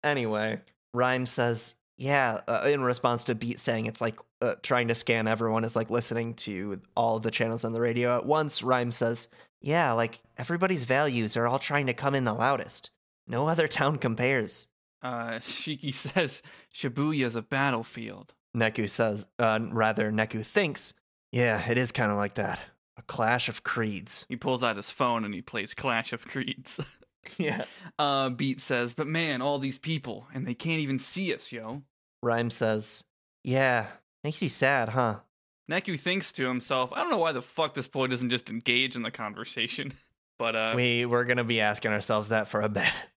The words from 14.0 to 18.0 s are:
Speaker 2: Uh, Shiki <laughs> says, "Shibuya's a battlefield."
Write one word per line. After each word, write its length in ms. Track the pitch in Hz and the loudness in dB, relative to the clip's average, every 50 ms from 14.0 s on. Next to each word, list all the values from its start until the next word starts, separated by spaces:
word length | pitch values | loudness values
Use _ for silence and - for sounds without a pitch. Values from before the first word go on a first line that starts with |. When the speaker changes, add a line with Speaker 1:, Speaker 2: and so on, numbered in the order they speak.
| - 123 113 117 123 127 135 127 107 92 - - - _ _ _ _ _ _ _ - | 0 -2 0 2 2 2 2 2 0 0 -2 -4 -4 _ _ _ _ _ _ _ -10
Speaker 2:
Uh, 300 | 127 123 117 117 117 113 | -8 -8 -6 -6 -6 -8
Shiki 600 | 110 - - - - - 160 151 139 - 143 135 | -8 -8 -8 -6 -6 -4 -6 -6 -6 -6 -6 -4
<laughs> 0 | |
says, 480 | - - 139 - 190 170 131 - - - - - - - _ - | -4 -6 -2 0 0 0 0 -2 -8 -10 -14 -20 -20 -20 _ -10
"Shibuya's 640 | - - 135 117 135 143 151 156 143 131 120 113 | -4 -4 -4 -2 0 0 0 2 2 0 0 0
a 80 | 117 107 | -4 -4
battlefield." 920 | _ 139 135 139 139 127 113 113 - - 117 | _ 0 0 2 2 0 -2 -4 -8 -10 -10